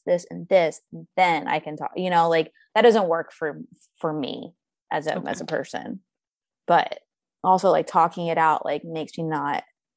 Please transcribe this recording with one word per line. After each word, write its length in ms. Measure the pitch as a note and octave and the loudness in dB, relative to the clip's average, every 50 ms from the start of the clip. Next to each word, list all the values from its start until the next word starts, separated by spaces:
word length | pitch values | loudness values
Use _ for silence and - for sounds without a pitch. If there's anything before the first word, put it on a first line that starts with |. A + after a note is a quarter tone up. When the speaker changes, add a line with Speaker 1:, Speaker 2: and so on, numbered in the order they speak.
| - | -2
Speaker 1:
this, 180 | F3+ F3+ F3 F3 - | 0 0 0 -2 -6
and 180 | E3+ F3 E3+ - | -14 -10 -2 2
this, 320 | F#3+ F#3 E3 D3+ - - _ - | 2 4 4 2 -2 -8 _ -18
and 160 | F3 E3 E3 - - F#3 | -18 -18 -16 -6 0 0
then 280 | F#3 F3 E3 D3 - - | 2 2 2 0 -2 -2
I 100 | D#3 D#3 | -4 -4
can 160 | - D3+ D#3 | -4 -6 -10
talk," 140 | D3+ D3 - - | -8 -10 -8 -6
you 120 | - F#3 F3+ | -4 -2 0
know, 220 | F3+ C#3 C3+ E3 | 2 2 4 4
like, 200 | E3 E3 D#3+ - _ _ _ _ - | 4 2 0 -2 _ _ _ _ 2
that 60 | A3 | 6
doesn't 260 | A3 A#3+ G#3+ A3 F#3+ | 6 6 6 6 4
work 240 | E3 E3 E3 - - | 2 0 -2 -2 -6
for, 300 | - - E3 D3+ D3 D#3 - - - _ - _ _ - | -8 -8 -8 -8 -8 -8 -14 -18 -20 _ -20 _ _ -6
for 120 | - D#3+ | -4 -4
me 440 | D#3 D3+ C3 - - - - E3+ _ _ _ _ _ _ _ - | -4 -4 -6 -6 -8 -10 -12 -14 _ _ _ _ _ _ _ -6
as 160 | - D#3 D3 | -4 -4 -2
a, 120 | D#3 D3+ F3+ | -2 -4 -4
Speaker 2:
Okay. 120 | - - | -4 -8
Speaker 1:
as 120 | - E3+ | -8 -8
a 20 | D#3+ | -8
person. 560 | D#3 D#3 - - - - - - - - F#3+ _ _ _ _ _ _ _ _ _ _ _ _ - | -6 -6 -6 -6 -6 -10 -10 -10 -10 -12 -14 _ _ _ _ _ _ _ _ _ _ _ _ 0
But 320 | - F3 D#3+ - - - - _ _ _ _ _ _ _ _ - | 2 2 2 2 0 -6 -14 _ _ _ _ _ _ _ _ 2
also, 240 | F#3 F#3 F#3 G3 F#3 | 2 4 4 4 4
like, 180 | D#3+ D#3+ D#3 - | 4 2 2 0
talking 400 | - F3 D#3+ E3+ - F#3 E3+ E3 | 2 2 2 2 0 -2 -4 -2
it 100 | D#3+ E3 | 0 2
out, 260 | D#3+ D#3 D3+ - - | 4 2 2 2 0
like, 180 | - C#3+ D3+ | -4 -6 -6
makes 360 | - E3 E3 D#3 D3 - - F3 | -6 -8 -8 -8 -8 -8 -8 -6
me 60 | E3 | -4
not 400 | D#3+ D#3 C#3+ C#3+ C#3+ C#3 - - _ _ _ _ _ _ | -4 -4 -4 -4 -4 -4 -6 -8 _ _ _ _ _ _